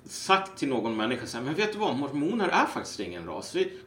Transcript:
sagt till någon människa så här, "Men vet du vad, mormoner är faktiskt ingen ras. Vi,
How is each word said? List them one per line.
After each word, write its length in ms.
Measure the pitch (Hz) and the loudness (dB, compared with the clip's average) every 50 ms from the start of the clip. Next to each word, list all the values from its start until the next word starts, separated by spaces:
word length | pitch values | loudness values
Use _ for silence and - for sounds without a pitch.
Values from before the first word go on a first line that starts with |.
| - | -16
sagt 540 | - - - - - 190 190 190 - - - | -12 -10 -2 4 4 4 4 4 0 -4 -2
till 100 | 165 139 | 0 0
någon 280 | 127 113 104 117 110 | 2 2 0 0 0
människa 300 | 107 107 120 - - 113 | 0 0 0 0 -2 -4
så 100 | - - 117 | -6 -6 -4
här, 60 | 123 | -4
"Men 100 | 143 160 | -2 0
vet 180 | - 214 214 | 0 0 0
du 60 | 214 208 | 0 0
vad, 180 | 214 - 247 | 0 0 2
mormoner 520 | 262 285 - 151 143 147 180 233 226 190 - | 0 0 0 0 0 0 2 2 2 2 4
är 180 | 160 208 294 | 4 4 4
faktiskt 340 | - - 104 95 - - - | 2 0 -4 -6 -6 -6 -6
ingen 260 | 95 - 87 87 85 | -6 -6 -6 -8 -8
ras. 280 | 85 78 - - - - | -6 -8 -8 -6 -2 0
Vi, 180 | 180 185 190 - - - | 0 0 0 -2 -8 -6